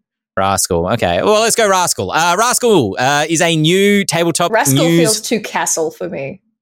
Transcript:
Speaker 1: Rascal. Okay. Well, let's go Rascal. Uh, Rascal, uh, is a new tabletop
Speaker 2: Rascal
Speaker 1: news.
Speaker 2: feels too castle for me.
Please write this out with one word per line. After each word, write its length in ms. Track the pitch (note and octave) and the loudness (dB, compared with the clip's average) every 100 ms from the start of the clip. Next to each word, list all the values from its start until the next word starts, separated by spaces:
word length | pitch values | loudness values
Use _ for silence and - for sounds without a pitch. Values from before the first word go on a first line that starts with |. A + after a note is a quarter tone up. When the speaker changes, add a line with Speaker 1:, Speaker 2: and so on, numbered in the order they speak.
| _ _ _ - | _ _ _ -4
Speaker 1:
Rascal. 520 | F#2+ G2 - F2 F2 | 0 0 0 -2 0
Okay. 300 | A#2+ F#2 F2 | 0 0 0
Well, 180 | - G#3+ | 2 2
let's 160 | A3+ - | 2 2
go 120 | G#3+ | 2
Rascal. 420 | F#3+ E3+ - F#3+ | 2 0 -2 -4
Uh, 240 | C3 E3+ F3 | 0 0 2
Rascal, 600 | A#3 A#3 A#3+ G3+ G#2+ F#2+ | 0 0 2 2 0 0
uh, 280 | B2+ C#3+ D#3 | 0 0 0
is 120 | D#3+ | 0
a 160 | E3+ E3 | 0 2
new 480 | D#3 F#3 G3+ G3+ | 2 2 2 2
tabletop 480 | G3 E3 E3+ D#3+ F3 | 0 -2 0 0 0
Speaker 2:
Rascal 320 | - C3 C3+ | 0 2 2
Speaker 1:
news. 160 | D#3+ E3+ | 4 4
Speaker 2:
feels 200 | E3 A3 | 2 -2
too 200 | - A3 | -4 -4
castle 500 | - F#3 E3+ - D#3+ | -4 -6 -4 -4 -4
for 180 | - F3+ | -6 -10
me. 340 | E3 C#3 - _ _ | -10 -12 -14 _ _